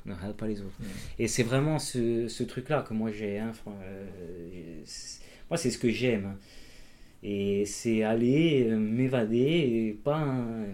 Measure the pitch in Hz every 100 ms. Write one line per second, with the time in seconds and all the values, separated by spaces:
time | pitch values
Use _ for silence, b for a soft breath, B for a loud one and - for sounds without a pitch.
0 | 104 90 101 104 110 104 98 - 101 B
1 | B B 113 - 113 131 151 156 - 127
2 | 117 117 117 - 120 - 127 147 - 110
3 | 110 104 104 101 113 110 104 101 95 95
4 | 98 92 85 87 85 92 82 78 71 -
5 | - - B B B 170 123 - 123 104
6 | 127 107 98 98 B B B B B B
7 | B B 101 101 101 101 101 - 117 110
8 | 107 117 120 143 165 139 113 110 107 113
9 | 131 131 107 117 135 170 131 113 110 104
10 | 143 156 147 131 117 113 104